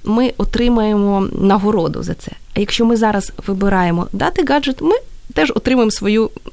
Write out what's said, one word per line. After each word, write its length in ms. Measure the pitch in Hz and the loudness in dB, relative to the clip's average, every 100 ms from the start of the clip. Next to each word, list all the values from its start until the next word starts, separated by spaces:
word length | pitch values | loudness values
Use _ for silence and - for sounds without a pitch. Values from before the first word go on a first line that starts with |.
ми 280 | - 226 254 - | -2 0 0 0
отримаємо 920 | 208 - 240 233 214 208 202 196 190 | -2 0 2 2 2 2 2 0 -2
нагороду 720 | - 196 196 202 220 160 - | 0 2 2 2 0 0 -4
за 120 | - | -6
це. 180 | 170 - - - | -8 -10 -16 -8
А 60 | - | -4
якщо 240 | 202 - | -2 0
ми 120 | 226 226 | 2 4
зараз 360 | 220 202 185 - - | 2 0 -4 -6 -6
вибираємо 600 | 196 196 190 180 170 175 | 0 2 2 2 0 -2
дати 320 | 202 277 - | -2 -2 0
гаджет, 360 | 277 294 285 262 | 2 0 0 -2
ми 140 | 311 466 - - - | 0 0 -2 -16 -8
теж 160 | - 311 | -2 0
отримаємо 400 | - - 254 220 | 0 2 2 2
свою, 400 | - 208 214 220 - - | 0 0 2 0 -4 -18